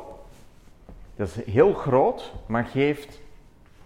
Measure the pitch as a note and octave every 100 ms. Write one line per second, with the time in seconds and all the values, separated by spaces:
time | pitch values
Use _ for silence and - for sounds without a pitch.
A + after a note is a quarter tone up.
0 | - - - - - - - - - -
1 | - - G2 G2+ - A2 G3 - C#3+ B2+
2 | G3+ - - - - A2+ A#2 C3 D3 C#3+
3 | - - - - - - - -